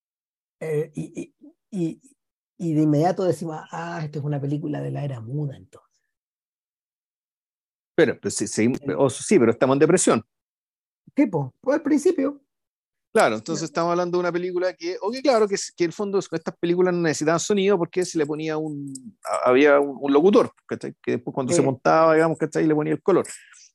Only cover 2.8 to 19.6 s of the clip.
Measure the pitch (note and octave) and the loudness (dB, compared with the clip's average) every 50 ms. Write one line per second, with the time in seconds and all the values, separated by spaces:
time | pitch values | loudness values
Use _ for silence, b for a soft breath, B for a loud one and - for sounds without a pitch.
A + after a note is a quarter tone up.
2.8 | D#3 D#3 D3 C#3+ D#3+ F3+ F3+ G3 F#3+ F3+ D#3+ - - D#3+ D#3 D#3 - - - E3 | 2 4 4 2 2 2 0 0 0 0 -2 -2 -4 -10 -10 -12 -14 -14 -12 -12
3.8 | E3+ E3+ E3+ E3+ D#3 D3 D3+ D#3 C3+ D3 D3 C#3 C3+ C#3 D3 D3 E3 D3+ C#3+ C#3+ | -10 -10 -8 -8 -8 -8 -8 -8 -6 -4 -4 -4 -4 -4 -6 -6 -6 -6 -8 -6
4.8 | C#3 C#3 C3+ C#3 C#3+ C#3 C3 A#2 A2 A2+ C3+ D3+ D3+ C3+ A#2 F#2+ F#2+ _ - - | -8 -8 -8 -8 -8 -8 -8 -10 -10 -8 -8 -6 -6 -8 -8 -12 -20 _ -20 -20
5.8 | _ _ _ _ _ _ _ _ _ _ _ _ _ _ _ _ _ _ _ _ | _ _ _ _ _ _ _ _ _ _ _ _ _ _ _ _ _ _ _ _
6.8 | _ _ _ _ _ _ _ _ _ _ _ _ _ _ _ _ _ _ _ _ | _ _ _ _ _ _ _ _ _ _ _ _ _ _ _ _ _ _ _ _
7.8 | _ _ _ - D#3+ A#2 - - - G2+ - - G#2+ G2+ - - A2 A#2+ C#3 - | _ _ _ 0 2 2 0 -2 -6 -6 -6 -4 -6 -4 -2 0 0 0 0 -2
8.8 | - - - - C#3 B2+ - - - - A3 E3+ A#2 A2+ A2 - D3 C3 C3+ C#3 | -4 -4 -2 0 0 0 -2 -2 0 4 4 6 6 4 4 4 2 2 4 4
9.8 | D#3 D3+ F3 F3+ - - D#3 A#2 - _ _ _ _ _ _ _ _ _ _ _ | 4 4 4 4 2 2 2 0 -2 _ _ _ _ _ _ _ _ _ _ _
10.8 | _ _ _ _ _ - - - D4 A3 F3 D3+ C#3 B2 - _ - C4+ C#4+ D4 | _ _ _ _ _ -8 -2 -2 -2 0 -2 -4 -4 -6 -10 _ -4 -2 -2 0
11.8 | D4 C#4 D4+ C#4+ - F#4 F4 - C4+ C#4 C#4+ - _ _ _ _ _ _ _ _ | 0 0 0 2 2 0 0 0 -2 -4 -4 -8 _ _ _ _ _ _ _ _
12.8 | _ _ _ _ _ _ - A3 F#3+ C3 A2 A2 - - D#3+ D3 E3 D#3 - E3+ | _ _ _ _ _ _ 2 2 2 2 2 -2 -6 -6 -6 -6 -6 -6 -4 -2
13.8 | E3+ E3+ E3+ F3 F3+ F3 E3+ F3+ F3 F3 E3 F3 F3+ F#3 F3+ F3 F3+ F#3 F3 - | -2 0 0 0 -2 -2 -2 -2 -2 -2 -2 -4 -4 -4 -4 -2 -2 -4 -4 -6
14.8 | E3 E3+ F#3 - F3+ G3+ A#3+ C4 C4 D4 B3 A3 G#3+ G3+ G3 F#3 - - - - | -8 -8 -8 -6 -6 -6 -6 -2 0 2 4 4 2 0 -2 -4 -6 -6 -4 -2
15.8 | G#3+ E3 D#3 - G#3 G3+ G3 G3 E3 - - E3 - - - _ - E3+ F3 F3+ | -2 -2 -2 -4 -4 -2 -2 -2 -2 -4 -6 -8 -8 -8 -8 _ -2 0 2 2
16.8 | F#3 F3+ F3 F3 E3+ D#3+ C#3+ - D3+ D3+ E3+ D#3+ - - G#3+ G3+ F#3+ G3 G3+ F3+ | 2 2 2 0 0 0 0 0 0 0 0 0 0 0 0 2 2 2 2 2
17.8 | E3+ E3+ - F3+ F3+ F3 - E3 D3 C#3+ D#3 D#3 D#3 D#3+ D#3 D#3 D#3 D#3 D3 C#3+ | 0 -2 -4 -4 -4 -2 -2 -2 -2 -2 -4 -6 -6 -4 -4 -4 -6 -6 -8 -10
18.8 | C#3+ C#3 C3+ C3+ B2+ A2+ - _ - - G#2 D2+ - B2 B2+ C3 | -10 -12 -12 -14 -16 -18 -20 _ -8 -6 -4 0 2 4 4 6